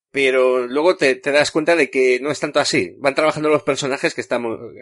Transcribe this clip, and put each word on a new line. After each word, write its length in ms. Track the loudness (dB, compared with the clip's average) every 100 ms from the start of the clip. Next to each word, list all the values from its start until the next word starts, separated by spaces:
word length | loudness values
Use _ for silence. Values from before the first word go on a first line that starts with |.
| _
pero 560 | -2 2 4 2 2 0
luego 300 | 0 0 2
te, 200 | 2 0
te 140 | 0
das 200 | 2 2
cuenta 260 | 0 2 2
de 140 | 2
que 300 | 2 2 2
no 100 | -2
es 100 | -4
tanto 180 | -4 -2
así. 360 | 0 0 -2 -4
Van 140 | -2
trabajando 360 | 0 0 0 0
los 120 | 0
personajes, 500 | 0 -4 -4 -4 -4
que 80 | -4
está 160 | -4 -4
muy, 180 | -4 -8 -12 -20